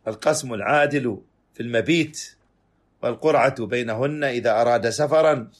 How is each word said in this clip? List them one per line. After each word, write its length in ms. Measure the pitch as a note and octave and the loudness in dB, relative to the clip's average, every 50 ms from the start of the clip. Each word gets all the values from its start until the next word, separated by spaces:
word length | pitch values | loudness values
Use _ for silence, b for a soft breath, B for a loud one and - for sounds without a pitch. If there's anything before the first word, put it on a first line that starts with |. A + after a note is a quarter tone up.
| - | -10
القسم 460 | A2+ A2 - - D3+ D3+ - C#3 B2+ A#2 | -10 -6 -2 0 0 0 0 -2 -8 -8
العادل 640 | A2 - A2 C#3+ D3 D3 D3 D3 C#3+ B2 A#2+ G2+ - - _ _ _ _ _ _ | -4 -2 0 2 2 2 2 0 -2 -2 -2 -4 -6 -10 _ _ _ _ _ _
في 100 | - A#2 | -12 -6
المبيت 720 | A#2+ A#2+ A2+ G#2 - E3+ E3 D3 D3+ - - - - - _ _ _ _ _ _ _ _ _ _ _ _ _ - | -2 -2 0 0 2 2 0 0 -2 -6 -14 -16 -16 -18 _ _ _ _ _ _ _ _ _ _ _ _ _ -6
والقرعة 640 | A#2+ A#2 - C#3+ D#3 D3+ C3+ A#2+ C3+ - - A2+ | -6 -4 0 0 2 4 4 4 2 2 -2 -6
بينهن 580 | F#2+ B2 B2 A#2+ A2+ A2 A2+ C3 C#3+ D3+ D3+ D3 | -4 -4 -4 -4 -4 -4 -2 -2 -4 -2 -2 -4
إذا 380 | C3+ A#2+ A#2+ A2 A#2 G#2+ A2+ | -2 -2 0 0 2 2 2
أراد 280 | A#2 A#2+ A#2+ A#2 G2+ A#2 | 4 2 2 2 0 -2
سفراً، 640 | A2 - D3+ C#3 D3+ D#3 D#3+ D#3 D3 B2+ A2 - _ _ | -2 0 0 2 4 4 4 4 4 2 -2 -8 _ _